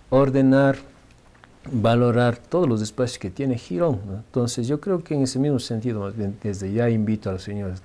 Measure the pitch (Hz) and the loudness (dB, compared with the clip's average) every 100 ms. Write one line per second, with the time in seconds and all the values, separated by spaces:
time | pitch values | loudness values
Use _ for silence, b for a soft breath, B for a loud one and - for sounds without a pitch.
0 | - 131 135 135 135 135 139 135 - - | 0 2 4 4 4 6 4 0 -8 -20
1 | - - _ _ - - - 123 113 117 | -20 -20 _ _ -20 -20 -6 0 2 4
2 | 123 120 120 117 - 170 156 110 107 - | 4 4 2 0 -2 0 2 0 -2 -4
3 | 123 - 95 - 135 117 - 175 170 107 | -4 -4 -8 -4 -2 -2 -4 -2 0 0
4 | 101 98 - 127 117 123 120 147 202 175 | -6 -12 -6 -2 -2 -2 -4 -4 -2 -4
5 | - 147 131 131 147 131 - 113 120 107 | -2 -2 0 0 0 0 -2 -4 -2 -4
6 | 98 110 98 110 104 95 95 110 120 113 | -6 -4 -6 -4 -6 -6 -4 0 2 2
7 | 107 107 101 92 104 104 98 92 | 0 -2 -4 -6 -8 -8 -8 -10